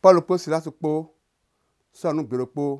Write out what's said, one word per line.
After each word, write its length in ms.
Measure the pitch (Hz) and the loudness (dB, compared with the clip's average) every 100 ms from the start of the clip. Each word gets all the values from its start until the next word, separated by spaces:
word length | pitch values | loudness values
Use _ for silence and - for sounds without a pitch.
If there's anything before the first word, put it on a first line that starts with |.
Paul 120 | 190 180 | 8 6
kple 180 | 170 185 | 2 -6
Silas 280 | 151 160 156 | -2 -6 -6
kpo 240 | - 156 156 156 _ _ _ _ _ _ _ _ - | -8 -6 -6 -8 _ _ _ _ _ _ _ _ -10
sɔ 120 | 175 | -6
nu 120 | 156 | -4
gbe 120 | 123 123 | -6 -6
ɖe 100 | 127 | -6
kpo 180 | 147 143 | -6 -6